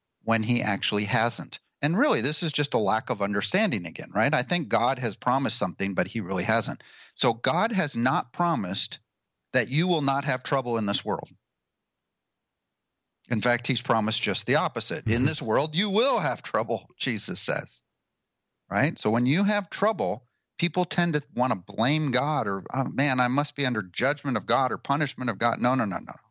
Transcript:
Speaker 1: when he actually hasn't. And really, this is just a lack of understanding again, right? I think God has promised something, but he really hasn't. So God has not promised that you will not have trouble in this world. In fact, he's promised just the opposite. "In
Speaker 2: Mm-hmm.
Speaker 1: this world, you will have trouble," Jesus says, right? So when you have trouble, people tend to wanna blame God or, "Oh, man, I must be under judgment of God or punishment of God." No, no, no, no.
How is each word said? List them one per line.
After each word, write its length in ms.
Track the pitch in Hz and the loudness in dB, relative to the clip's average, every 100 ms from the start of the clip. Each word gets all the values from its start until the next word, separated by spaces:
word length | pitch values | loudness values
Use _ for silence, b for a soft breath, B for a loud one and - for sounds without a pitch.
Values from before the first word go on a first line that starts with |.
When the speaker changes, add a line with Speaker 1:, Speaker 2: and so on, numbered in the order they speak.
| _ _ 110 | _ _ 0
Speaker 1:
when 160 | 113 | 0
he 180 | 107 120 | 2 2
actually 440 | 104 101 - 104 104 | 0 -2 0 0 0
hasn't. 520 | 117 117 - - - _ _ | 2 0 -2 -10 -14 _ _
And 160 | 147 180 | -2 2
really, 220 | 294 147 | 2 2
this 240 | 127 151 | 0 0
is 80 | 165 | -2
just 220 | - 139 | -2 0
a 40 | 120 | 0
lack 300 | 101 107 - | 2 0 -2
of 120 | 104 | -2
understanding 640 | 101 104 - 190 214 107 85 | -2 -2 0 0 0 -2 -6
again, 240 | - - | -10 -6
right? 200 | 104 123 | 0 2
I 100 | 147 | 2
think 240 | 123 175 117 | 0 -2 0
God 320 | 110 120 131 | 2 2 0
has 160 | 120 92 | -4 -2
promised 420 | 123 131 135 - | 0 0 0 -2
something, 360 | 95 - 98 | -4 -2 -2
but 140 | 92 87 | -2 -2
he 100 | 113 | -4
really 240 | 90 95 | -4 -2
hasn't. 400 | 104 113 104 - B B B B | 2 2 0 -6 B B B B
So 160 | 127 | 0
God 400 | 117 131 160 226 | 0 0 0 0
has 240 | 196 151 117 | 0 -2 0
not 380 | 123 131 - | 2 2 -2
promised 680 | - 170 127 90 101 - - _ _ _ _ _ | -2 0 0 -2 -4 -6 -8 _ _ _ _ _
that 160 | 131 113 | -2 2
you 180 | 147 180 | 2 2
will 140 | 165 | 2
not 240 | 135 135 139 | 2 0 0
have 180 | 127 | -2
trouble 340 | - 139 120 113 | 0 -2 0 0
in 80 | 104 | 0
this 200 | 104 107 | -2 -2
world. 240 | 90 - - _ _ _ _ _ _ _ _ _ _ _ _ _ _ _ _ _ _ - | -4 -6 -18 _ _ _ _ _ _ _ _ _ _ _ _ _ _ _ _ _ _ -6
In 120 | 110 | -2
fact, 260 | 123 120 - | 2 0 0
he's 140 | 139 | -2
promised 400 | - 113 107 - | 0 2 2 0
just 240 | 104 95 - | -2 -2 0
the 80 | 143 | 0
opposite. 480 | 175 117 - - 110 | 0 -4 -6 -4 0
"In 60 | |
Speaker 2:
Mm-hmm. 120 | 117 143 | 2 2
Speaker 1:
this 140 | 156 | 0
world, 340 | 110 117 156 156 | 0 0 2 0
you 120 | 208 | 2
will 280 | 196 269 233 | 2 2 2
have 220 | 151 117 | 0 -4
trouble," 480 | - 107 113 113 - - | -2 -2 0 -4 -6 -6
Jesus 420 | - 107 - 90 | -2 -2 -2 -2
says, 420 | - - - - _ _ _ _ _ _ _ _ - | -2 -2 -6 -16 _ _ _ _ _ _ _ _ -4
right? 300 | 98 143 - | 0 0 0
So 100 | 107 | 2
when 160 | 113 123 | 4 4
you 200 | 165 202 | 4 4
have 240 | 208 190 | 2 -2
trouble, 580 | - 208 190 92 107 - _ _ - | 0 0 2 0 -2 -8 _ _ -4
people 260 | 175 180 | -2 0
tend 300 | 175 - 175 | 0 0 2
to 100 | 151 - 117 | 0 -2 -2
wanna 200 | 127 98 | 0 -2
blame 560 | 87 98 123 156 147 | -4 0 2 2 2
God 360 | 123 143 147 104 | 0 2 0 -2
or, 180 | 98 - | -4 -4
"Oh, 100 | 135 131 | -4 -2
man, 360 | 117 143 127 | 0 0 2
I 80 | 123 | 2
must 260 | 135 147 - | 0 -2 -2
be 100 | 135 | -2
under 160 | 113 | -2
judgment 540 | 95 - 127 147 143 117 | -4 0 0 0 -2 -2
of 100 | 98 | 2
God 280 | 123 131 | 2 2
or 40 | 107 | -2
punishment 520 | - - 143 - 123 | -2 0 0 -2 -4
of 80 | 95 | 0
God." 240 | 120 113 | 0 2
No, 120 | 123 131 | 2 2
no, 100 | 107 | 0
no, 140 | 82 | -4
no. 160 | - - _ | -8 -16 _